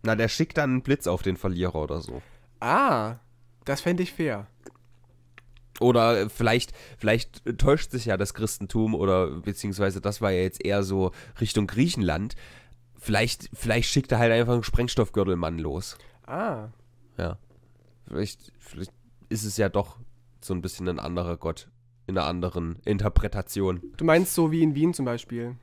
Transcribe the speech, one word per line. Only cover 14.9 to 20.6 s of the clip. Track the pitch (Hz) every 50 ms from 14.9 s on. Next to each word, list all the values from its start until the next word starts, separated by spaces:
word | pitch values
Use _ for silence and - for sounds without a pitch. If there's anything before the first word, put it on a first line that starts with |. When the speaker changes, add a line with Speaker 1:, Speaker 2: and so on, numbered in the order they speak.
| - - 110 - - 104 98 95 92 87 85 80 85 82
Speaker 1:
los. | 80 78 69 90 98 - - - - - - _ _
Speaker 2:
Ah. | - 131 170 220 226 151 113 107 113 110 _ _ _ _ _ - _ _
Speaker 1:
Ja. | - 85 85 92 - - - - - _ _ - _ _ - _ _ -
Vielleicht, | - - 76 104 101 - _ - - _ -
vielleicht | - - - 78 92 - _ _ _ _ - _ - -
ist | - 107 104
es | 107 98
ja | 110 104 95
doch | - 101 101 - - - - - - _ _ _ _ -
so | - -
ein | 92 90